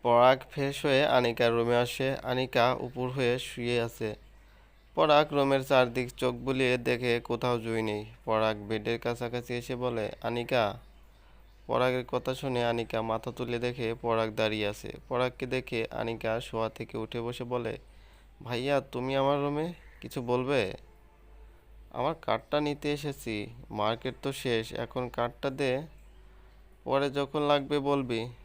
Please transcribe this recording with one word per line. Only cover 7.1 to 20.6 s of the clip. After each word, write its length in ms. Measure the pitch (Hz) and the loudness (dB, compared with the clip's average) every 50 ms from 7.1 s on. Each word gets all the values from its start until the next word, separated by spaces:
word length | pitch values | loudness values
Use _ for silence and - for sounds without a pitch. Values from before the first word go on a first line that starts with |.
| 117 120 | 0 0
কোথাও 400 | 117 - 120 117 - 127 120 120 | 0 -2 -4 -2 0 0 0 0
জুঁই 220 | 110 117 113 113 | -2 -2 -2 0
নেই। 240 | 110 110 104 104 107 113 113 - - | 0 0 -2 -4 -6 -10 -16 -12 -4
পরাগ 320 | - 110 110 110 110 110 104 | 0 2 2 4 2 0 -2
বেডের 420 | 104 101 113 110 104 117 117 113 | -4 -4 -4 -2 0 -2 -2 -2
কাছাকাছি 540 | - 123 120 117 123 117 120 123 120 - 123 | -2 -4 -4 -2 -4 -4 -4 -6 -4 -4 -6
এসে 220 | 120 120 - 131 | -6 -4 -6 -6
বলে, 360 | 120 123 123 123 117 107 - - - | -2 -2 -2 0 0 -2 -4 -6 -6
"আনিকা।" 580 | - - 117 120 120 117 135 127 110 101 95 - - - - - - - - - - - - - - - - - - - | -4 -4 -2 -2 -2 0 2 2 2 2 0 -6 -14 -20 -20 -20 -20 -20 -20 -20 -20 -20 -20 -20 -20 -20 -20 -20 -6 -2
পরাগের 380 | 120 123 127 127 127 127 120 | 0 2 2 2 2 0 -2
কথা 300 | - - 127 123 131 131 | -2 -4 -2 -2 -2 -4
শুনে 300 | 131 - 139 127 123 120 | -2 -2 -2 0 2 2
আনিকা 360 | 120 117 117 117 - - 113 | 2 2 0 -2 -2 -2 -4
মাথা 300 | 110 113 110 113 - 127 | -2 -2 -2 -2 -4 -6
তুলে 280 | 113 - 131 117 120 120 | -6 -6 -4 -4 -2 -2
দেখে 360 | 120 123 123 135 123 110 117 117 | -2 -2 -2 -2 -4 -4 -4 -4
পরাগ 340 | - 117 113 113 113 110 107 | -2 0 2 2 0 0 0
দাঁড়িয়ে 320 | 107 110 107 107 107 104 101 | 0 0 0 2 0 0 -2
আছে। 260 | 107 - - - - - - - | -2 -4 -10 -12 -12 -12 -8 -4
পরাগকে 380 | 127 123 127 127 123 - 135 | -2 0 0 0 -2 -4 -6
দেখে 420 | 127 131 131 127 - - 113 113 - | -2 -2 -4 -4 -2 -4 -4 -4 -2
আনিকা 500 | 123 120 113 113 117 110 - 113 110 117 | -4 -4 -4 -4 -4 -2 -2 -2 -2 -2
শোয়া 280 | 120 - - 113 113 110 | -4 -4 -4 -2 -2 -2
থেকে 280 | - - 117 - - 117 | -4 -8 -12 -8 -6 -6
উঠে 240 | 110 113 - 120 | -6 -6 -6 -6
বসে 220 | 117 117 123 - 127 | -6 -6 -6 -8 -6
বলে, 340 | 120 123 123 120 117 110 - - - - - - - - - - - - - - | -4 -4 -4 -4 -4 -6 -8 -12 -18 -20 -20 -20 -20 -20 -20 -20 -20 -20 -16 -8
"ভাইয়া, 380 | 117 123 117 127 139 143 139 | -4 -4 -2 0 2 0 0
তুমি 340 | 135 - - 123 123 131 135 | 0 -2 -6 -4 -4 0 0
আমার 240 | 139 135 135 143 143 | 2 2 2 2 2
রুমে, 340 | 143 143 147 147 156 175 175 - - - - - | 0 -2 -2 -2 -4 -4 -6 -10 -16 -20 -20 -16
কিছু 200 | - 123 - 139 | -14 -10 -8 -8
বলবে?" 520 | 123 117 123 127 127 131 143 131 | -2 0 0 2 2 2 2 2